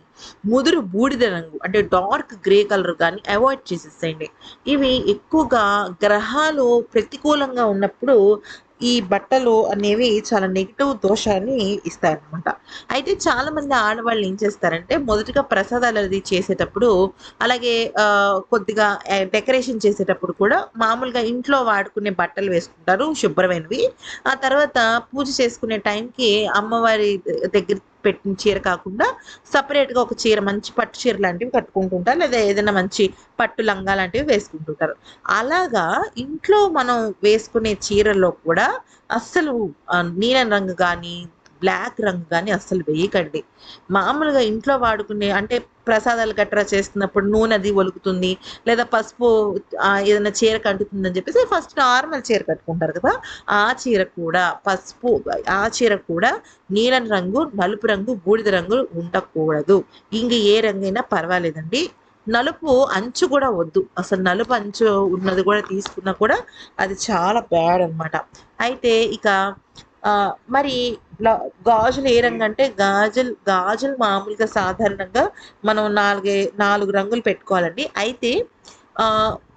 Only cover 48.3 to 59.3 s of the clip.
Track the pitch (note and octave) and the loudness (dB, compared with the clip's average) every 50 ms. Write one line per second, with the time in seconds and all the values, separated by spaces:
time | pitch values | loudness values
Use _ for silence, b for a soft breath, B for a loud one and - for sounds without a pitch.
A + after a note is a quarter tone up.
48.3 | F#3 - B B B B - A3+ A#3 A#3 A#3 - A#3+ A3 A3 - - - A#3+ A#3 | -4 -4 B B B B 0 0 0 0 0 0 0 -2 -2 -2 -6 0 2 4
49.3 | A3 A3 G#3+ G3+ F3+ G3+ - - - - - G3 G3+ G3 G3+ G#3 G#3 G#3 G#3 G#3 | 4 4 2 0 -2 -6 -8 -8 -6 -2 0 2 2 2 4 4 4 4 2 0
50.3 | G3+ - A3+ A3 A3 A3 A3 G#3 G3 G3 G#3 - G3+ G3 F#3+ F#3 F3+ F#3 F#3+ D#4 | 0 2 2 2 2 2 0 -2 0 -2 -4 -6 -4 -4 -4 -2 -2 -4 -4 0
51.3 | - B4 B4 - G4+ E4+ - - - D4+ C4+ B3 B3 C4 D4 D#4+ D#4+ - - - | 2 2 2 4 0 -2 -2 -4 -2 0 2 4 4 2 0 -2 -6 -8 -2 0
52.3 | A3 F#3+ - - D#3+ - - E3+ E3 F3+ D#3+ D#3+ D3+ F3+ - D#4 A4+ B4+ B B | -2 0 0 -2 -4 -4 -4 -6 -4 -2 -2 -2 -4 0 0 0 0 0 B B
53.3 | B B B - G#3 G#3 G#3 A#3 C4 B3+ - B3+ A3+ F#3+ F#3 - - F3 E3+ E3 | B B B -2 0 2 2 0 -2 -2 -2 0 2 2 0 -2 -4 -8 -6 -2
54.3 | D#3+ F#3 F3+ E3+ - - - G3+ F#3+ F#3 - - - - A#3 B3 A3+ C#3 - - | 0 0 0 0 -2 -4 -2 -2 -2 -2 -4 -12 -18 -6 0 0 0 0 0 -4
55.3 | - - - - F#3 G3+ G#3 A3+ - - B3 A3 G3+ F#3 - - E3 E3+ G#3 C4 | -6 -6 -2 -2 -2 0 0 -2 -2 0 2 2 0 0 -2 -6 -2 0 0 0
56.3 | F#4 A4+ b b b b _ - F#3+ G#3 A#3 B3 C4 B3+ A#3 A3 G#3 F#3+ F3 F#3 | 0 -2 b b b b _ -2 0 2 2 2 2 0 0 0 -2 -2 0 0
57.3 | G#3 C#4 E4 D4 G3+ G3+ - F#3 G#3+ G#3 - A3 G#3 G3 G3+ B3 B3 F#3+ - F#3 | -2 -2 -2 -2 -2 -2 -2 -2 -2 -2 0 0 0 0 -2 -4 -6 -4 0 2
58.3 | G#3+ A3+ G#3 G#3 F#3+ F3+ E3+ F#3+ A3+ C4 C4 - E3+ E3 E3+ E3+ - F#3+ - - | 2 2 2 0 0 0 0 0 0 0 0 -2 -6 -8 -8 -4 -4 -4 -4 -2